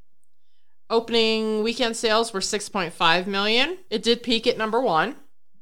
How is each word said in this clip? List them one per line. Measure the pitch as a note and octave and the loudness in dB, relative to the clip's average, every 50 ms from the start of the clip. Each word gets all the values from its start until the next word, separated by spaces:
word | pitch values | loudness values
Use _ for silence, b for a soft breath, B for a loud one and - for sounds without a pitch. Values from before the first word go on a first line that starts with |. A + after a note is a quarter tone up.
| - - - - - - - - - - - - - - - - - - | -18 -18 -18 -18 -18 -18 -18 -18 -18 -18 -18 -18 -18 -18 -18 -18 -8 0
Opening | G#3+ A#3 A#3 A3+ A3+ A#3 A3+ A3 A3 A3 A3 A3 A3 G#3+ G#3+ | 0 0 0 2 2 2 4 4 2 2 0 0 0 0 0
weekend | A3+ A#3 A#3 B3+ A#3 A3+ A3+ | 0 0 0 -2 -2 -2 0
sales | - A3+ G#3+ A3 A#3 A3+ - | 0 2 4 4 2 2 -2
were | F#3+ | -4
six | F#3 - - G#3 G#3 - | -4 -2 -4 -4 -4 -4
point | - G3+ F3+ D#3 - | -2 -2 -2 -2 -2
five | - F#3 E3 E3 F3 F#3 | 2 4 6 6 4 2
million. | G3 G3 G3 G3+ G#3+ A3 A#3+ C4 D4+ F#4 F4+ - - | 0 -2 0 2 2 4 4 2 2 0 -8 -8 -4
It | - G#3+ - | -4 -2 2
did | A3+ A#3+ A#3 A#3+ | 2 2 2 2
peak | A#3+ B3 A3+ A3 | 0 0 2 2
at | B3 - | 2 0
number | - A3 A3 G#3 A#3 | 2 0 0 0 2
one. | C4+ A#3 E3+ D#3 E3 G#3 C#4+ - - - - - - - - - | 2 4 4 4 2 2 -2 -8 -14 -18 -18 -18 -18 -18 -18 -18